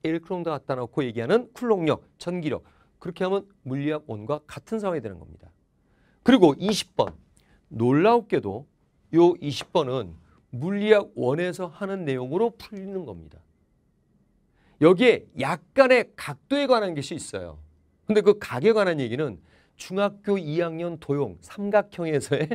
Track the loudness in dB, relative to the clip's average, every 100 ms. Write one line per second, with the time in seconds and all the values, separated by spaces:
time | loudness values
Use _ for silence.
0 | -4 -4 -4 -6 -4 -6 -4 -6 -4 -4
1 | -4 -4 0 0 0 -8 0 2 2 0
2 | _ _ -8 -6 -4 -6 -8 _ _ _
3 | -14 -4 -2 -2 -4 _ -8 -4 -2 -4
4 | -6 -10 -6 -6 -6 -18 -8 -6 -4 -4
5 | -8 -14 -18 -20 -20 _ _ _ _ _
6 | _ _ 4 8 6 4 -2 -2 -4 -2
7 | -2 -4 _ _ _ _ _ -2 0 4
8 | 4 2 0 -2 -2 -10 -16 _ _ _
9 | _ 6 6 4 -6 -8 -2 -2 0 -4
10 | -6 -14 _ _ _ -8 -6 -2 4 4
11 | 4 -4 -2 0 -2 -6 -10 -8 -8 -6
12 | -4 -4 -4 -2 -2 -2 -16 -14 -10 -10
13 | -10 -14 -18 -20 _ _ _ _ _ _
14 | _ _ _ _ _ _ _ _ 6 8
15 | 6 4 -2 -6 -4 -4 _ 2 4 4
16 | 0 -10 -14 -14 _ -2 2 2 2 -6
17 | -8 -10 -10 -12 -12 -16 -20 _ _ _
18 | 0 4 4 2 -2 0 2 4 2 0
19 | -2 -2 -4 -6 _ _ _ _ -8 -4
20 | -4 -4 -4 -2 -2 -2 -2 -4 -8 -8
21 | -4 -2 -2 -8 -18 -8 2 2 0 -6
22 | -2 -2 0 -2 -2